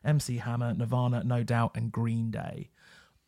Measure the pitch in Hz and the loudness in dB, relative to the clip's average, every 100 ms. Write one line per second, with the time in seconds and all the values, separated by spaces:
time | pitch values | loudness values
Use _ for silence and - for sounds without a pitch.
0 | - 151 - 120 113 120 120 117 117 123 | 2 2 2 -2 -2 -2 0 0 0 2
1 | 123 120 127 120 117 117 117 - 113 117 | 2 2 2 0 2 2 2 0 -4 -2
2 | 117 113 113 107 - - - _ - - | 0 0 -2 -4 -6 -10 -14 _ -20 -20
3 | - _ | -20 _